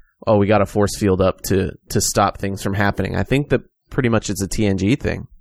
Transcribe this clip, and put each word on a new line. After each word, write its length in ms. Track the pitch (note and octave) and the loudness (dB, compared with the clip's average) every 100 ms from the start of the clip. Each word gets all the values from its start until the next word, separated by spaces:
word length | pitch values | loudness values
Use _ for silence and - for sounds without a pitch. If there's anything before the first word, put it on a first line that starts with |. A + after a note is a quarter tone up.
| _ _ - | _ _ 0
"Oh, 100 | G#2+ | 2
we 100 | G2+ | 4
got 140 | G#2+ | 4
a 40 | G2 | 2
force 320 | G#2 G2+ - | 0 0 0
field 240 | G#2 F#2 | 0 2
up 200 | F#2 - - | 2 -2 -2
to, 240 | F#2+ F2+ - - | 0 -2 -6 -6
to 120 | G#2 | -2
stop 360 | - - G2 - | 0 0 0 0
things 220 | G2 G2 | -6 -6
from 100 | G2+ | -4
happening." 420 | G2 G2+ G2 G2 F#2 | -2 0 -2 -4 -4
I 80 | |
think 260 | F#2 C3 D3 | 0 0 0
that 120 | - - _ _ | -2 -2 _ _
pretty 200 | - B2 | -2 0
much 200 | A2+ - | 0 0
it's 120 | F#2+ | -4
a 60 | F#2+ | -4
T 180 | - G#2 | -2 0
N 120 | F#2+ | 0
G 180 | F#2+ D3 | 0 0
thing. 320 | - F2 - - | -2 -6 -10 -18